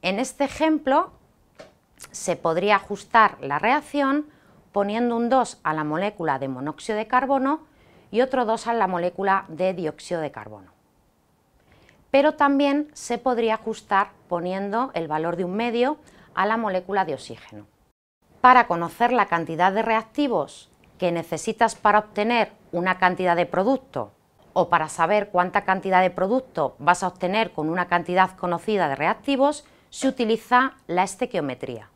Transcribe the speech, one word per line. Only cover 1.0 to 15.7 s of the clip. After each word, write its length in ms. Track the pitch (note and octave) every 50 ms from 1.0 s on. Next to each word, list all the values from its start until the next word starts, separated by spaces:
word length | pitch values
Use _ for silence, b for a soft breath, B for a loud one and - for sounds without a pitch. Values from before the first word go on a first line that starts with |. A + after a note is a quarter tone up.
| F4+ F#4 - _ _ _ _ _ _ _ _ _ - - _ _ _ _ _ _ - -
se 280 | - - - - F3 -
podría 400 | - E3+ D#3+ E3 F3+ G#3 G#3 G3
ajustar 580 | - - G3+ G3 - _ - A#3 A3 G3 - -
la 180 | C#3 C#3 C#3+ D3
reacción 680 | - G#3+ B3+ D4 D4 - - C#4+ C#4 C4+ C4+ D4 D4 D4 b b b b b b b b
poniendo 460 | _ G3+ G3+ G3+ G#3 A3+ A#3+ A#3+ A#3 A#3
un 100 | A#3 A#3
dos 320 | A#3 C4 A#3+ - - - _
a 100 | D#3+ D#3
la 100 | D#3 D3+
molécula 560 | D3+ D3+ D#3+ F#3+ G#3 G#3 - F3 D#3+ C#3 C3+
de 80 | C3+ C3+
monóxido 500 | C3+ B2+ C3+ D3 D3+ - - - A3 G#3
de 100 | A3+ A3
carbono 560 | - B3+ C4 B3 C#4 C4+ B3+ C4+ D4 D#4+ b b b b b b b b b b
y 100 | - G#3+
otro 240 | B3 C4 - C4 B3
dos 200 | G#3+ A3 A3+ -
a 80 | A#3 A#3
la 140 | A#3 G#3 F#3
molécula 560 | F#3 F3 E3+ F3+ F3 - G3 G3 F#3+ G3 F#3+ -
de 240 | E3 D3+ F#3 F#3 F#3
dióxido 480 | E3+ F3+ D#3 D3+ - - - F3+ E3+
de 100 | D#3 C#3+
carbono. 400 | - - G#2+ G#2+ G#2+ G#2 F#2+ F2 _ _ _ _ _ _ _ _ _ _ _ _ _ _ _ _ _ _ b b b b b b b b b b
Pero 240 | - C4+ C#4+ D4+ D4+
también 560 | D4+ D4 C#4+ C#4 C#4 C#4+ C#4+ C#4 D4 D4 D4 -
se 240 | - - - A#3+ A#3
podría 380 | - C4 B3 A3+ A#3 A3+ G#3+
ajustar 560 | A3 - A3 A3 - - _ G#3 F#3+ G3+ - - _ _ _
poniendo 640 | F3+ F3 E3+ F3+ F#3 F#3+ G3 G3+ G3 A3+ B3+ C4+ -
el 140 | E3+ E3 D#3
valor 280 | D3+ D#3 D#3+ E3 F3
de 100 | E3+ F#3
un 100 | F3 F3+
medio 420 | G#3 A#3 A#3+